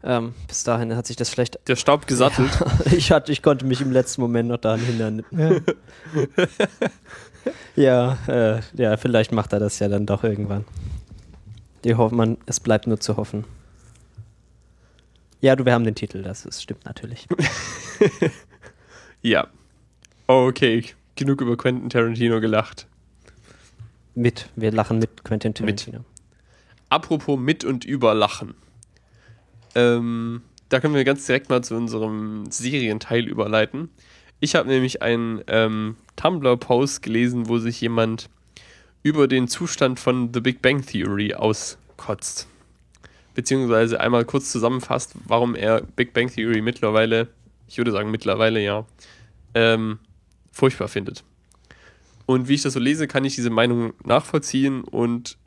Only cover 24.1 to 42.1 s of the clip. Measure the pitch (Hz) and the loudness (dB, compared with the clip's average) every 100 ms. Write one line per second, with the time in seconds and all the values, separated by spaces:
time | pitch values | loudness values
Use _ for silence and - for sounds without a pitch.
24.1 | - 120 - - - 110 110 110 113 113 | -2 -2 -2 -14 -2 0 0 0 0 -2
25.1 | - - 110 110 107 107 107 - 117 - | -6 -6 -4 -2 -2 -4 -4 -8 -14 -18
26.1 | - _ _ _ _ _ _ _ 160 - | -20 _ _ _ _ _ _ _ -2 0
27.1 | 156 147 139 127 - - 127 - 139 120 | -4 0 -2 0 -2 -2 -4 -4 0 2
28.1 | 110 104 - 101 - _ _ _ _ _ | 4 2 -2 -12 -16 _ _ _ _ _
29.1 | _ _ - _ - _ 120 120 120 117 | _ _ -20 _ -20 _ 2 4 2 -2
30.1 | 117 117 117 - _ _ 131 156 143 131 | -6 -6 -10 -14 _ _ 0 2 0 0
31.1 | 143 - 131 - 127 123 113 117 113 110 | -2 0 -2 0 -2 -2 -6 -4 -4 -4
32.1 | 107 107 107 110 - 120 143 117 107 - | -6 -8 -10 -10 -8 -4 -2 -2 -4 -2
33.1 | 117 113 - 104 110 107 131 165 _ _ | -2 -2 -4 0 0 0 -4 -10 _ _
34.1 | - _ _ 147 170 123 131 127 - - | -20 _ _ 0 0 2 2 0 -2 0
35.1 | 117 117 110 - 110 110 110 107 110 _ | 0 -2 -6 0 2 2 0 -4 -8 _
36.1 | - 160 180 135 123 - 123 139 - - | -4 -2 0 0 0 2 0 0 -4 -4
37.1 | 113 123 123 113 117 117 120 117 117 113 | 0 0 -2 -2 -2 -2 -4 -2 0 0
38.1 | 113 - _ _ - - - _ _ 147 | -2 -10 _ _ -20 -20 -20 _ _ -2
39.1 | 151 135 131 123 - 170 - 131 127 - | 2 2 2 0 -4 -6 0 -2 0 -2
40.1 | 127 120 123 123 123 127 139 131 101 92 | 0 -2 -2 -2 0 0 0 -4 -4 -2
41.1 | 101 104 - 110 107 - - _ - - | -2 -4 0 0 0 -6 -14 _ -16 -10